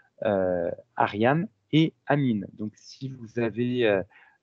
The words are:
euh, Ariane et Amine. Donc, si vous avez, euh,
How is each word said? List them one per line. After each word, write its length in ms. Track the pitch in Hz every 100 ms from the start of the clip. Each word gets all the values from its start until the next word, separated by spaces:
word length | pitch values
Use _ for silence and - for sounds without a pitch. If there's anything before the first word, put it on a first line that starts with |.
| _ _ -
euh, 460 | 98 92 90 85 - - -
Ariane 500 | 117 101 117 151 202 - _
et 220 | 147 160 - -
Amine. 380 | 143 135 107 -
Donc, 200 | - 104 -
si 320 | - - 135
vous 320 | 127 113 117
avez, 460 | 117 104 123 123 113
euh, 160 | 98 90 - _ _